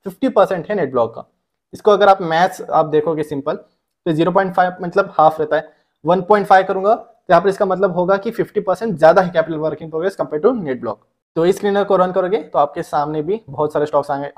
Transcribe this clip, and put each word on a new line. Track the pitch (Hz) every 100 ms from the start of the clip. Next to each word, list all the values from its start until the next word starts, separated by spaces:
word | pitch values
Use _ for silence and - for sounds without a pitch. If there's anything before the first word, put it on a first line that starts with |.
| 190
fifty | - 262
percent | 208 185 185 156
है | 208
नेट | 139
ब्लॉक | 127 117
का। | 120 - _ _ _ _
इसको | - 214
अगर | 196 202
आप | 196
maths | 170 160 185 -
आप | - 156 151
देखोगे | 151 151 156
simple, | 147 143 139 175 - _ _ _ 175
तो |
ज़ीरो | 156 170
पॉइंट | 185 190
फ़ाइव | 180 180 180
मतलब | 175 202 196 -
हाफ | 156 156
रहता | 151 151
है, | 156 _ _ _
वन | 151 190
पॉइंट | 180 208 185
फ़ाइव | 190 190
करूँगा | 190 196
तो | 240 - _ -
यहाँ | 175
पर | 196
इसका | 190 196
मतलब | 185 190
होगा | 170 180 196
कि | 226
फिफ्टी | 226 - 208
परसेंट | 180 180 226 156
ज़्यादा | 156 185
है | 175
capital | 165 160 156
work | 156 151
in | 160
progress | 160 190 -
compared | 147 151
to | 202 247
net | 156 123
block। | 117 - _ _ _ 160
तो | 170
इस | -
स्क्रीनर | 208 202
को | 202 185
run | 180
करोगे | 185 180 226
तो | - 165
आपके | 147 175
सामने | 160 156 147 156
भी | 151 220 -
बहुत | 151 151
सारे | 151 147
stocks | 147 139
आएंगे, | 139 143